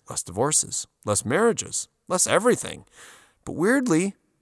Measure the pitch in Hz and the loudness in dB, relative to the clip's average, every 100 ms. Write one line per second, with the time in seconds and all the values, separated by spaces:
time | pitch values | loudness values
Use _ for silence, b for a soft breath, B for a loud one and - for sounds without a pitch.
0 | - - - 90 139 156 - - - _ | -10 -10 -6 -2 0 0 -2 -6 -10 _
1 | 104 101 104 151 233 202 - - - _ | -4 -2 0 2 2 0 -4 -8 -10 _
2 | - 180 - 160 240 208 - - - B | -4 0 2 4 4 2 -2 -12 -18 B
3 | B B B B - - 185 269 247 160 | B B B B -10 -2 2 2 2 2
4 | 196 - _ _ | 0 -6 _ _